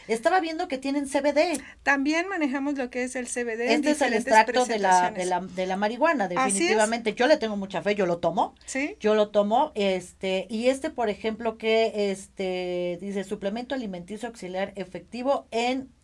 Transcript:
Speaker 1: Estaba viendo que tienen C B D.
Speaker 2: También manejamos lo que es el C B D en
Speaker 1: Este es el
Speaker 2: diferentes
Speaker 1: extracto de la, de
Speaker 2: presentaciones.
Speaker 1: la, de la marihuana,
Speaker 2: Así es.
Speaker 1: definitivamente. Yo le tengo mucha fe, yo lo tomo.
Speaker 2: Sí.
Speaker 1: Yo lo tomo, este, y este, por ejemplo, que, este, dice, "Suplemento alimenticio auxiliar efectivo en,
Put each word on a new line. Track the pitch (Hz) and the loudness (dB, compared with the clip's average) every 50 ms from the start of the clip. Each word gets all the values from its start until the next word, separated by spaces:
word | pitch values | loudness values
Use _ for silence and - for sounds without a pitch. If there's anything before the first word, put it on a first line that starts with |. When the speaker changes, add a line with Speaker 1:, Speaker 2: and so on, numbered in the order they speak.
| - | -4
Speaker 1:
Estaba | - 226 226 226 330 359 370 | -4 -4 0 2 2 2 4
viendo | 330 320 320 311 359 | 2 0 -4 -4 -4
que | 359 269 254 | -4 -4 -4
tienen | 262 277 277 294 285 | -4 -2 -2 -2 -2
C | 269 - 285 | 0 -2 0
B | 277 294 277 | 0 2 4
D. | 294 330 359 311 262 - - - - - | 4 2 2 0 -4 -6 -12 -20 -6 0
Speaker 2:
También | - 277 277 269 294 311 330 349 | 0 0 2 2 0 0 0 0
manejamos | 392 392 349 302 262 254 285 269 285 294 277 | -2 -2 -2 -2 -2 -2 -2 -4 -4 -4 -4
lo | 254 247 | -6 -6
que | - 247 247 | -4 -6 -6
es | 254 - | -4 -6
el | 254 240 | -8 -8
C | 240 - 254 240 | -6 -6 -6 -4
B | 233 220 | -4 -4
D | 226 233 | -4 0
en | 254 - | 2 2
Speaker 1:
Este | 311 262 302 | 2 2 2
es | 294 294 | 2 2
el | 277 247 233 | 2 2 2
Speaker 2:
diferentes | 214 247 262 226 | 0 2 6 6
Speaker 1:
extracto | 220 220 247 240 254 247 | 6 6 6 4 2 2
de | 233 233 208 | 2 0 0
la, | 196 190 185 180 | 4 6 6 6
de | 180 180 | 6 4
Speaker 2:
presentaciones. | 175 185 180 | 0 -2 -2
Speaker 1:
la, | 180 180 175 185 180 180 | 0 -2 -2 -2 -6 -6
de | 185 185 | -4 -4
la | 185 185 | -2 -2
marihuana, | 196 208 214 240 226 294 330 330 247 202 | 0 0 -2 0 2 2 2 4 2 0
Speaker 2:
Así | 170 175 | 0 0
es. | 185 262 | 0 0
Speaker 1:
definitivamente. | 269 - - 330 359 - 220 214 214 233 233 233 214 208 | 0 2 0 2 4 4 4 4 2 0 -2 -4 -4 0
Yo | - 240 | 2 4
le | 285 311 | 4 4
tengo | 285 226 220 208 | 4 2 -4 -4
mucha | 202 190 196 190 170 156 | -6 -6 -6 -6 -2 0
fe, | 202 214 | 0 0
yo | 202 190 | 2 2
lo | 175 175 | 0 0
tomo. | 175 - 170 165 214 330 392 - _ - | 0 0 0 2 2 0 0 -2 _ -16
Speaker 2:
Sí. | - - 262 285 330 427 - | -8 -4 -4 -4 -4 -6 -2
Speaker 1:
Yo | - 208 214 | 0 2 4
lo | 214 208 208 | 4 2 4
tomo, | - 208 208 208 220 247 302 302 - | 2 2 2 4 2 2 2 0 0
este, | 220 202 196 190 180 175 - - _ - 190 185 190 - - | 0 0 2 0 0 -4 -8 -12 _ -4 -2 -2 -2 -2 -4
y | 226 214 240 254 | -6 0 2 2
este, | 269 269 - 311 | 2 2 -4 -6
por | - - 233 220 | -4 -2 -2 -2
ejemplo, | 196 - - 220 220 220 240 226 220 226 | -2 -2 -4 -6 -6 -2 -4 -6 -4 -2
que, | 220 220 220 226 226 214 - 208 202 202 | 0 2 4 4 4 2 2 0 -2 -2
este, | 190 196 - - _ - 190 185 185 180 180 180 180 180 180 175 175 175 | -2 -4 -8 -16 _ -6 -4 -4 -4 -4 -4 -4 -2 -2 -2 -4 -4 -6
dice, | 190 202 196 202 190 | -8 -6 -6 -6 -6
"Suplemento | 196 214 208 214 196 208 233 247 254 285 | -6 -8 -6 -4 -6 -6 -6 -6 -6 -6
alimenticio | 262 233 202 185 175 175 180 208 202 247 233 | -6 -6 -6 -8 -10 -10 -12 -10 -10 -10 -10
auxiliar | 233 - 190 180 185 185 196 196 196 | -10 -10 -12 -8 -4 -4 -4 -6 -6
efectivo | 202 185 185 - 180 180 - - 240 247 277 277 - - - | -10 -12 -10 -10 -14 -14 -12 -10 -6 -2 0 0 -2 -2 -4
en, | 226 226 240 247 262 269 262 - - _ | -4 -2 0 0 -2 -2 -6 -10 -18 _